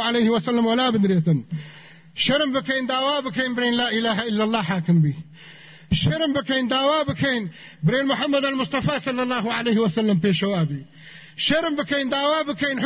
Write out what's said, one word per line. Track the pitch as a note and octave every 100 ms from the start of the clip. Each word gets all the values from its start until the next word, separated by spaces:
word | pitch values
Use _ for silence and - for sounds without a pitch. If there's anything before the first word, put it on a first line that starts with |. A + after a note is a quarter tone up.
| A3+
علیه | A#3+ A3 A#3
وسلم | B3 A#3 A3+
وەلا | A#3 B3+
بندرێتن. | A3 G3 F3+ E3+ C#3 - D#3+ - - - - - - -
شەرم | C#4+ C#4+ C4
بکەین، | E3+ C4 B3+
داوا | C4 C4+ D4 C4
بکەین، | G3 B3+ A#3+
بڕین، | A#3+ A#3+
«لا | A#3+
ئیلاهە | A3 A#3 G#3 A3+
ئیلا | G#3
الله» | A3 A3+ E3+
حاکم | F#3+ E3 E3+
بی. | D3+ C3+ - - - - - - - -
شەرم | - D#4 D#4+ C#4
بکەین، | - C4 B3 C4+
داوا | C#4 D#4 C#4
بکەین، | C4+ C4+ A#3+ F#3 - - - D#3
بڕین، | B3+ C#4
محەممەد | A3 C#4+ C#4 C4+
المستەفا | C4 A3+ C4+ C4+ C#4+ C4+
صلی | B3 B3
الله | B3 A3
علیه | A#3 A#3 A3 A3
وسلم | A3 G#3+ F#3 G3
پێشەوا | E3 G3 F#3 D3
بی. | C#3 - - - - - - -
شەرم | D#4 E4 D4
بکەین، | - C#4 C4 C#4
داوا | C#4+ D#4 D4
بکەین، | A#3 C#4+ B3+